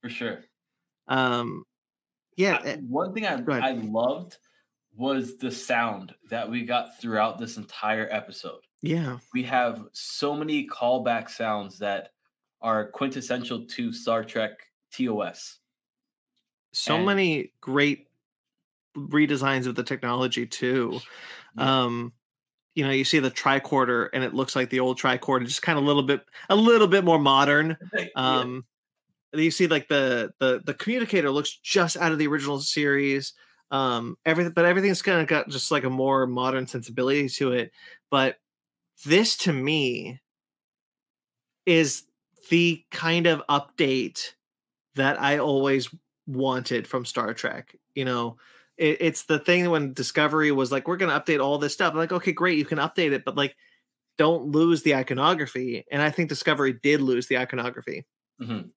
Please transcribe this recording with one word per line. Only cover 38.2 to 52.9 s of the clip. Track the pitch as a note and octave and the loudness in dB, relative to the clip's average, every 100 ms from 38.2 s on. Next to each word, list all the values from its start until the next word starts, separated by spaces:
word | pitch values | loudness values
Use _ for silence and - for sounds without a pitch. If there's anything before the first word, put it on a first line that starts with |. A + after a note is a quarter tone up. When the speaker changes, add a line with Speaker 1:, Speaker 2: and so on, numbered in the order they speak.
| C3+ - _ _ _ _ _ _ C#3+ | 2 -2 _ _ _ _ _ _ 2
Speaker 2:
this, | F3 A3 - | 4 4 2
to | F#3 | 0
me, | C#3 C3+ D#3 C3+ B2 A2 B2+ _ _ _ _ _ _ _ _ _ _ _ _ _ _ - | 0 0 0 0 -2 -8 -14 _ _ _ _ _ _ _ _ _ _ _ _ _ _ 4
is | E3 D3+ - - _ _ _ - | 4 4 0 -10 _ _ _ 0
the | E3+ E3+ D#3+ _ | 4 4 0 _
kind | - E3 E3+ E3+ | -6 0 2 4
of | D3+ - | 2 2
update | C#3+ C#3+ - C#3+ C3 A2 - - - _ _ _ _ _ C#3 | 0 0 -2 0 2 -2 -6 -12 -14 _ _ _ _ _ -2
that | C3+ C#3+ | 0 2
I | C#3 D3 | 0 0
always | D3 C#3 C#3 C3+ B2 - _ _ - | 2 2 2 0 -2 -12 _ _ -10
wanted | B2+ C3+ B2+ A#2+ B2 - | -2 -2 -2 -2 -4 -4
from | C3 A#2+ | -6 -6
Star | - A2 | -4 -4
Trek. | A2+ B2+ - - - _ | -4 -6 -8 -14 -20 _
You | - C3 | -6 -4
know, | B2 A#2 A#2 - - _ - | -2 -4 -8 -20 -20 _ 0
it, | D#3 D#3 | 0 2
it's | E3 D#3 | 0 -2
the | - D3+ | 0 0
thing | D3 F3 F3 | 4 2 4
when | D#3+ C#3+ | 2 0
Discovery | C3 B2 - D3+ D#3 D3+ | -4 -4 2 2 4 2
was | C#3 B2+ | 2 0
like, | C#3 D#3 | -2 -2
"We're | F3+ | -2
gonna | F#3 D3 | 0 0
update | - D3+ | 2 2
all | C3+ C#3+ | 2 0
this | C#3+ | -2
stuff." | - F3+ | 0 0
I'm | D#3+ | 0
like, | E3 | -2
"Okay, | F3+ F#3 | 0 -2
great, | D#3+ F3+ D#3+ | 0 0 2
you | D3 | 0
can | D3+ | 0
update | D3+ | -2